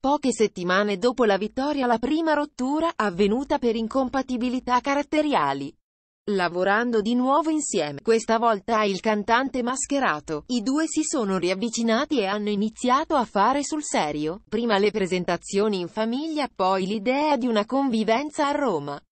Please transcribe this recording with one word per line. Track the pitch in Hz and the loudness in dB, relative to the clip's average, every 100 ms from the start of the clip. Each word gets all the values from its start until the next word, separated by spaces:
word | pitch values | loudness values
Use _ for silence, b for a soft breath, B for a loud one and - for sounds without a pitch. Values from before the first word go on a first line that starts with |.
Poche | 262 294 262 | 0 2 0
settimane | 233 208 - 175 185 208 196 | 2 0 0 0 2 2 0
dopo | 240 247 | 0 2
la | 226 196 | 2 2
vittoria | 214 - 277 285 254 | 0 -4 -2 0 0
la | 226 | 0
prima | 247 311 320 | 0 0 2
rottura, | 294 294 - 254 302 330 | 0 0 -4 -2 0 -2
avvenuta | - 214 175 202 233 277 294 | -2 -4 2 2 2 -2 0
per | 240 | 0
incompatibilità | 226 226 269 262 269 262 254 247 247 - 247 | -2 -2 -2 0 -2 -4 -4 -2 -4 0 0
caratteriali. | 277 277 294 - 202 214 147 139 139 _ _ _ _ _ - | 0 -2 0 0 2 2 0 -2 -6 _ _ _ _ _ -4
Lavorando | 196 175 175 185 208 240 226 | -2 0 0 2 2 2 0
di | 208 | 2
nuovo | 247 254 285 320 | 0 2 2 2
insieme, | 311 - 196 147 143 | -2 -2 -2 -2 -4
questa | - 226 220 226 | 0 0 2 2
volta | 233 208 - 226 | 2 0 0 0
il | 208 190 | 0 0
cantante | 220 214 202 233 269 262 | 0 -2 2 2 2 -4
mascherato, | 240 262 - 277 233 151 147 151 - | -4 -4 -2 -2 0 -2 -4 -8 -2
i | 240 | -4
due | 208 285 320 | 0 -2 0
si | 311 | -2
sono | 311 302 202 190 | -2 -2 0 0
riavvicinati | 175 190 226 233 226 226 285 285 | 0 -2 -2 -2 0 0 0 0
e | 190 | 0
hanno | 208 208 | -2 -2
iniziato | 202 220 - 247 254 320 | -2 -2 -2 2 2 2
a | 302 | 0
fare | 220 202 214 277 | 0 2 2 2
sul | 285 311 | -2 -6
serio, | - 254 151 147 151 190 _ | -2 -2 -2 -2 -4 -6 _
prima | 220 233 196 | -4 2 2
le | 208 | 2
presentazioni | 208 185 180 180 170 - 196 214 196 | 2 -2 -2 -2 -4 -2 0 0 0
in | 170 | -4
famiglia, | - 220 247 320 302 262 | -4 -2 -2 -4 -4 -4
poi | - 185 190 | 0 2 2
l'idea | 190 220 202 262 302 277 | 0 -2 0 0 2 2
di | 247 | 2
una | 220 | 0
convivenza | 208 262 277 226 214 226 302 - 285 | 0 0 0 0 2 0 0 -2 0
a | |
Roma. | 294 269 165 143 143 _ | 0 0 -2 -4 -10 _